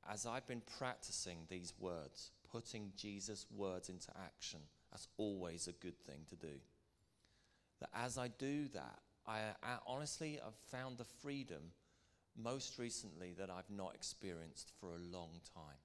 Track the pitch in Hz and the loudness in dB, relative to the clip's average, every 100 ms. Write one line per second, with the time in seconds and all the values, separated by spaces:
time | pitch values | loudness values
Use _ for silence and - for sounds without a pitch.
0 | - 104 113 123 - 120 - - 131 - | -2 0 4 2 2 -2 0 2 2 2
1 | - - 92 85 82 92 87 - 92 85 | 0 0 2 0 0 -2 -2 0 2 2
2 | 71 - - - - 117 - 113 104 95 | -2 -6 -10 -12 -6 -4 -2 -4 -4 -2
3 | 107 101 98 101 - 104 98 90 90 90 | -2 0 0 -2 -2 0 2 2 0 -4
4 | - - 92 - - 82 73 - - - | -4 -6 -8 -4 -4 -4 -10 -16 -12 -10
5 | - - 104 98 87 85 87 87 90 - | -10 2 4 4 2 2 0 0 -4 -4
6 | - 71 78 85 80 71 - - - _ | -6 -8 -8 -4 -4 -4 -8 -20 -20 _
7 | - _ - - - - _ _ - - | -20 _ -20 -20 -20 -20 _ _ -4 2
8 | 123 123 123 110 135 147 143 92 64 - | 2 4 2 4 4 6 4 0 -4 -6
9 | - - - 110 107 - 113 120 - 131 | -14 -10 0 4 4 2 2 2 2 2
10 | 147 - 160 147 120 110 - 127 131 123 | 2 2 2 2 -2 -6 -4 -2 -2 -2
11 | 117 - 143 139 127 80 80 - - - | -6 -4 0 0 0 -2 -4 -10 -20 -20
12 | - - _ - 113 135 131 - 120 - | -20 -20 _ 0 2 4 2 2 2 2
13 | 107 80 90 87 95 90 92 101 92 - | -2 -4 -4 0 0 0 -2 0 0 0
14 | - - 98 85 82 - - - 92 85 | -4 -2 0 0 -2 -6 -10 -6 -4 -2
15 | 87 90 85 85 - 90 76 69 | -2 -2 -4 -6 -10 -10 -10 -12